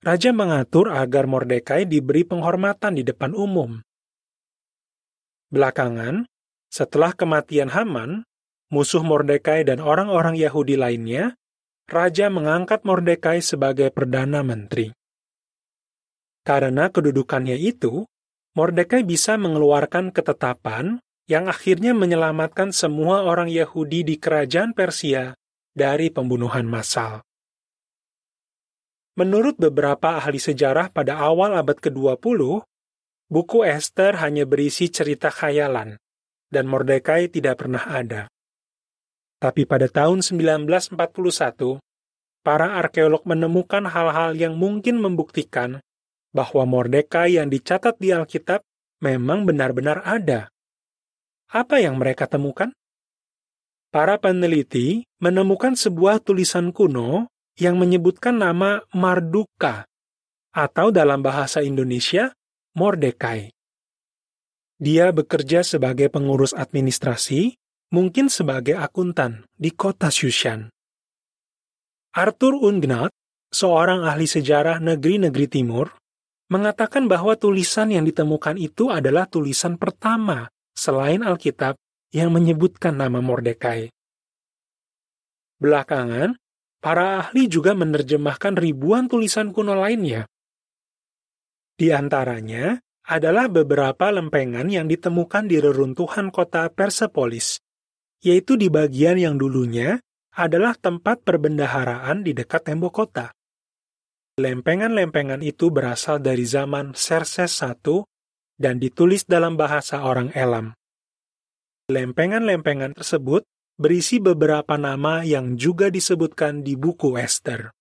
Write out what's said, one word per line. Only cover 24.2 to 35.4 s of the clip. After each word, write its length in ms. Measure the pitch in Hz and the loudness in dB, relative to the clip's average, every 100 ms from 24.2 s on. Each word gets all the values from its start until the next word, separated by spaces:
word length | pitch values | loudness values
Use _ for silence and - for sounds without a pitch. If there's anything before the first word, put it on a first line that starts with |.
| - 156 139 160 220 | 0 0 0 0 0
Persia 640 | 226 185 - 151 131 127 127 _ _ _ | 0 -2 -2 -2 -2 -4 -12 _ _ _
dari 400 | - 139 143 160 | -2 0 2 0
pembunuhan 560 | 160 127 123 120 123 117 | -2 -2 -2 -2 -4 -4
massal. 560 | 117 110 - 113 107 - _ _ _ _ _ _ _ _ _ _ _ _ _ _ _ _ _ _ - | -6 -4 -4 -6 -10 -18 _ _ _ _ _ _ _ _ _ _ _ _ _ _ _ _ _ _ -2
Menurut 320 | 185 202 254 | 0 2 0
beberapa 640 | 294 160 139 143 143 160 165 | 2 2 2 0 0 0 -2
ahli 240 | 139 139 | -4 -4
sejarah 480 | - 135 139 139 185 | -4 0 2 2 0
pada 320 | - 139 147 | -2 -2 0
awal 320 | 147 165 202 | 2 2 2
abad 240 | 185 143 147 | 0 0 -2
kedua 400 | 156 135 135 127 | -4 -2 0 0
puluh, 480 | 226 233 131 196 - _ _ _ _ _ _ | 0 0 0 -2 -8 _ _ _ _ _ _
buku 320 | 160 170 233 | -2 2 2
Ester 560 | 202 147 - - 190 196 | 2 0 -4 2 2 2
hanya 320 | 156 147 135 | -2 -2 0
berisi 400 | 139 147 - 175 | 2 0 0 -2
cerita 400 | - 147 143 156 | -2 -2 -2 -2
khayalan, 640 | - | -2